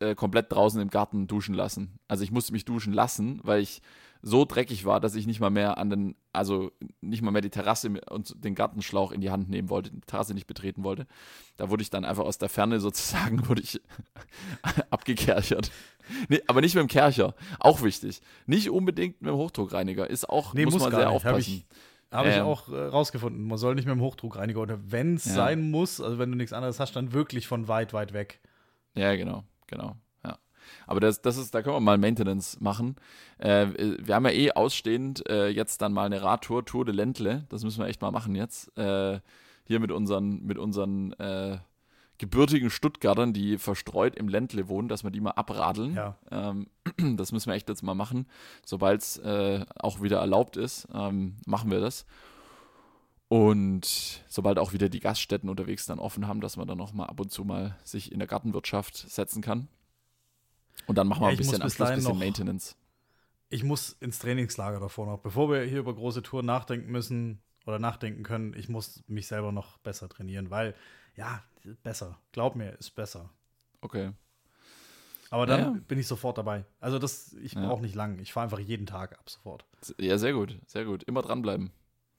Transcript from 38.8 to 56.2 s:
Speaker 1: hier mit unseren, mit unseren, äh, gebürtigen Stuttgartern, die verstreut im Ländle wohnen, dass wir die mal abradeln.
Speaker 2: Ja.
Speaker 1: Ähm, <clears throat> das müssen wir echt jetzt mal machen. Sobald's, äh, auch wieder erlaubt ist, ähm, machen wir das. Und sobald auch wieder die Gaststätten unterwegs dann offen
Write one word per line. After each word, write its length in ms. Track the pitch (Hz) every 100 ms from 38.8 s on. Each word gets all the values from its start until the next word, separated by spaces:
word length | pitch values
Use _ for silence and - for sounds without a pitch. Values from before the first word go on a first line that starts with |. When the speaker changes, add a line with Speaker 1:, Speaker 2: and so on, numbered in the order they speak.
| 101 98 98 98 - - - _ -
Speaker 1:
hier 140 | 113
mit 100 | 110
unseren, 520 | 87 101 98 101 101 -
mit 120 | 101
unseren, 540 | 107 101 98 98 95
äh, 440 | - 98 95 98 95 - _ _ _ _ -
gebürtigen 520 | 101 120 143 147 120
Stuttgartern, 640 | - 151 - 104 101 120
die 240 | 101 101 104
verstreut 580 | - 98 - 92 120 -
im 120 | 104
Ländle 400 | 101 123 104 95
wohnen, 180 | 98 117
dass 140 | 107
wir 80 | 101
die 100 | 101
mal 100 | 104
abradeln. 640 | - - - 82 101 123 107
Speaker 2:
Ja. 220 | 104 101 -
Speaker 1:
Ähm, 360 | 101 104 98 98 _ - -
<clears throat> 200 | 156 110
das 140 | 95
müssen 160 | 113 113
wir 60 | 98
echt 140 | -
jetzt 140 | 107
mal 100 | 95 95
machen. 320 | 110 123 131 - - - -
Sobald's, 520 | 95 95 107 - -
äh, 460 | 107 101 101 98 98 -
auch 260 | - 98
wieder 180 | 101 98
erlaubt 380 | 95 95 123 -
ist, 300 | 127 - -
ähm, 440 | 104 101 98 95 101 -
machen 240 | 104 110
wir 80 | 98
das. 260 | 107 - - - - - - - - - - _ _ _ -
Und 920 | 117 107 104 98 95 - - - - -
sobald 280 | - 95 92
auch 140 | 92
wieder 160 | 92 98
die 140 | 95
Gaststätten 480 | 98 107 - 101 95
unterwegs 360 | 98 95 98 -
dann 140 | 87
offen 280 | - -